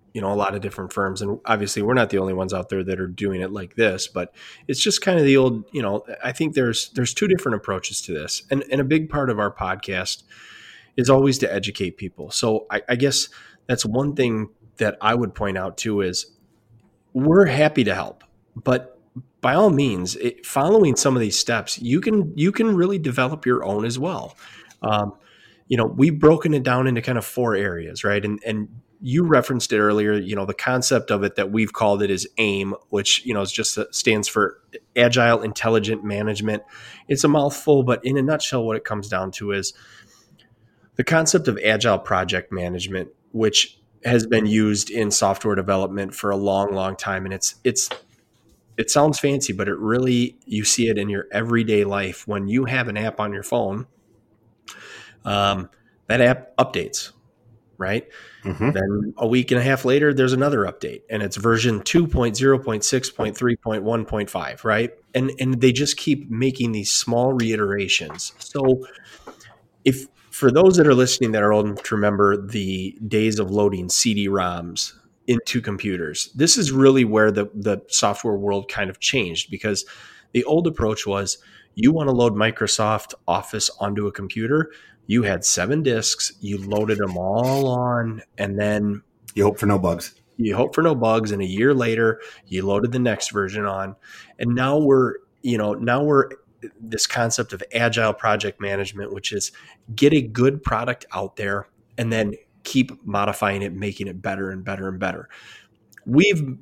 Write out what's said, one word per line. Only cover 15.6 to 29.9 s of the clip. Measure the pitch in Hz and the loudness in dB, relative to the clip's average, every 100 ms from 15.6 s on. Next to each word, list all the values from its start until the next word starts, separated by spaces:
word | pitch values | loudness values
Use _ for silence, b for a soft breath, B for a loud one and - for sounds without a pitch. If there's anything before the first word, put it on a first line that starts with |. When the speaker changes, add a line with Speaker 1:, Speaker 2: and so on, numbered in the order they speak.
| 92 - | -6 -6
Speaker 1:
too, | 113 101 | -4 -2
is | 92 87 - _ _ _ _ _ _ _ _ | -2 -4 -8 _ _ _ _ _ _ _ _
we're | 127 147 180 180 | 0 4 6 6
happy | 131 151 151 | 4 2 2
to | 101 | 0
help, | 90 - - _ _ _ 117 | 0 -6 -12 _ _ _ -6
but | 131 127 - - _ 127 - _ | -2 -2 -4 -20 _ -20 -20 _
by | 123 | 2
all | 156 214 | 4 4
means, | 143 135 92 90 - | 4 0 -2 -6 -4
it, | 120 - | -6 -6
following | - 139 151 214 170 117 | -4 0 4 4 4 4
some | 139 | 2
of | 127 | 2
these | 110 - | 0 -2
steps, | - 113 - - | -2 -4 -4 -6
you | 120 151 | -2 0
can, | 220 214 160 151 | 2 0 0 0
you | 170 | 0
can | 202 226 | 2 2
really | 190 180 196 | 2 2 0
develop | 143 127 127 147 123 | -2 0 -2 -2 0
your | 123 | 0
own | 92 104 | 0 -4
as | 113 127 | -4 -4
well. | 160 156 - - B B B B | -6 -6 -10 -16 B B B B
Um, | 110 107 104 - b b b b b | -2 0 0 -6 b b b b b
you | 120 | 0
know, | 113 | 2
we've | 127 151 151 | 4 4 6
broken | 151 156 165 | 6 6 4
it | 147 | 0
down | 127 123 131 | 2 2 2
into | 120 | 0
kind | 131 120 | -2 -2
of | |
four | - - 120 | -2 -2 0
areas, | 98 101 85 80 - | 0 -2 -4 -8 -4
right? | 104 101 | -2 0
And, | 104 104 | -2 -4
and | 117 107 104 113 - - | -4 -6 -6 -12 -20 -12
you | 127 143 | -2 0
referenced | 175 139 - 127 - | 4 4 4 -2 0
it | 107 | 2
earlier, | 104 | 4